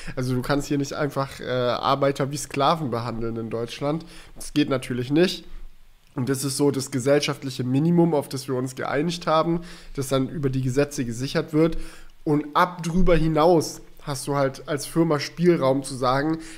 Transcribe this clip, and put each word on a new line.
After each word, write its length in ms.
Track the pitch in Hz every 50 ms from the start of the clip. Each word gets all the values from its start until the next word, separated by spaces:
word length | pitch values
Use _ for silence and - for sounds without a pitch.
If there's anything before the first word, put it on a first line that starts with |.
| - - -
Also 180 | - 127 127 127
du 80 | 123
kannst 260 | 123 - 143 143 139 -
hier 100 | 147 143
nicht 140 | 139 - -
einfach, 460 | 110 151 143 - 135 135 135 - -
äh, 40 | -
Arbeiter 840 | - 123 127 123 123 117 - - - 139 135 143 139 139 - 139 135
wie 60 | 147
Sklaven 540 | 139 - - - 139 135 147 170 160 160 123
behandeln 460 | 117 117 117 120 113 110 117 113 113
in 140 | 113 113 110
Deutschland. 540 | 113 113 120 117 - - 143 143 151 165 170 - - - - - -
Das 160 | - - -
geht 160 | - 147 147 131
natürlich 420 | 135 127 131 - 127 120 123 127
nicht. 340 | 143 156 180 190 - - - - - - - - - - - - - _ _ _ -
Und 140 | 147 123 120
das 140 | 139 131 143
ist 120 | 139 131
so 140 | - 147 143
das 200 | 117 135 127 -
gesellschaftliche 720 | 139 131 117 139 143 151 143 - 139 - - 135 127 - 127
Minimum, 480 | 123 131 139 156 170 175 170 170 170
auf 160 | 160 143 131 -
das 200 | - 131 127 -
wir 80 | 131
uns 180 | 127 127 131 127
geeinigt 520 | - - - 123 143 156 175 170 175 -
haben, 340 | 170 156 160 160 170 170 170 170 - - - - - -
das 140 | 143 131 -
dann 200 | 135 135 135 -
über 220 | - 165 139 135
die 120 | 127 131
Gesetze 420 | 131 131 120 139 147 143 - 151 127
gesichert 480 | 117 113 117 131 143 - 165 147 -
wird. 260 | 151 151 165 170 165 - - - - - - - - - -
Und 200 | 165 147 147 147 - -
ab 280 | 160 180 175 - -
drüber 320 | 160 165 160 185 180 180 170
hinaus 680 | 156 156 160 156 151 156 175 175 160 - - - - - - - -
hast 240 | - 147 139 131 -
du 80 | 147 139
halt 320 | 143 135 135 135 - - -
als 160 | 156 135 -
Firma 340 | - - 165 165 165 151 143
Spielraum 640 | - - - - 170 175 170 147 135 131 135 139 135
zu 100 | - 139
sagen, 440 | 120 131 123 131 135 143 156 160 160 - - -